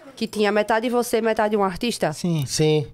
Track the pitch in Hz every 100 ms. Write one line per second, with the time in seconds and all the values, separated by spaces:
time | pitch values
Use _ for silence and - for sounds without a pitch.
0 | - - 220 208 208 208 208 226 240 240
1 | 233 226 220 220 214 214 196 175 190 -
2 | 165 151 180 165 135 - 156 151 139